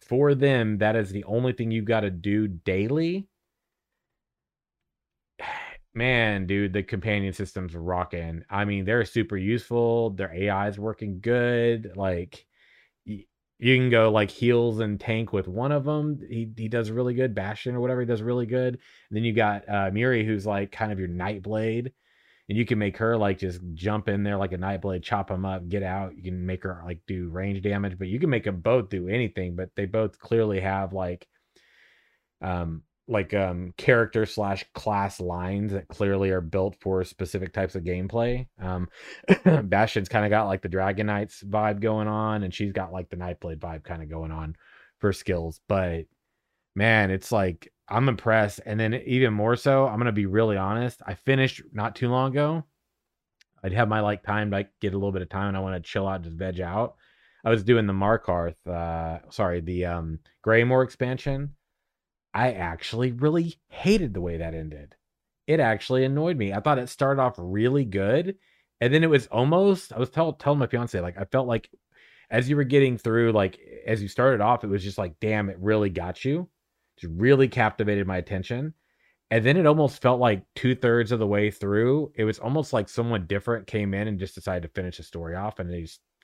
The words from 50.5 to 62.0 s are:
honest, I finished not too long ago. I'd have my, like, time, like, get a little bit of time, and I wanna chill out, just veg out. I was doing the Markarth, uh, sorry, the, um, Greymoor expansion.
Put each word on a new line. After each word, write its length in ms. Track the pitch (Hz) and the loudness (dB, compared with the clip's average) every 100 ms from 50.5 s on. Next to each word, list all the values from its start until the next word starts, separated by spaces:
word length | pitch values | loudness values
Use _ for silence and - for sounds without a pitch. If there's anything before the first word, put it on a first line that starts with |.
| 98 | 2
honest, 440 | 95 110 120 - - | 0 -2 -4 -6 -10
I 80 | |
finished 480 | 101 - 135 131 - - | -4 0 2 2 -2 -10
not 240 | 107 107 - | -6 -6 -2
too 120 | 120 | 0
long 220 | 127 131 | 2 0
ago. 320 | 135 147 165 151 _ _ _ _ _ _ _ _ _ | 0 0 0 -6 _ _ _ _ _ _ _ _ _
I'd 80 | 98 | -4
have 140 | 95 113 | 0 2
my, 120 | 107 | 2
like, 220 | 104 104 | 2 0
time, 260 | - 104 104 | -2 -2 0
like, 200 | 98 101 _ | -2 -4 _
get 140 | 104 | -4
a 40 | 98 | -2
little 140 | 98 | -2
bit 100 | 95 | -2
of 80 | 90 | -4
time, 180 | 98 101 | -4 -2
and 80 | 98 | -2
I 20 | |
wanna 200 | 95 92 | -4 -6
chill 280 | 82 - 98 | -6 -4 -2
out, 140 | 95 | -4
just 140 | 82 82 | -6 -6
veg 240 | 92 87 | -6 -4
out. 360 | 87 101 117 - _ _ _ _ | -4 -2 -4 -6 _ _ _ _
I 60 | 113 | 0
was 140 | 113 | 2
doing 220 | 98 117 104 | 6 4 4
the 80 | |
Markarth, 640 | 95 98 113 - 87 85 82 - | 2 2 2 2 0 -2 -6 -8
uh, 640 | 85 85 82 82 82 - | -6 -4 -4 -4 -8 -8
sorry, 300 | - 98 87 | -2 0 0
the, 240 | 82 90 87 | -4 -4 -2
um, 340 | 85 80 80 - _ | -4 -6 -8 -12 _
Greymoor 400 | - 113 120 131 | 2 4 6 4
expansion. 720 | 127 - 123 127 - 135 143 - _ _ _ _ | 2 -2 -4 -4 -4 -4 -6 -12 _ _ _ _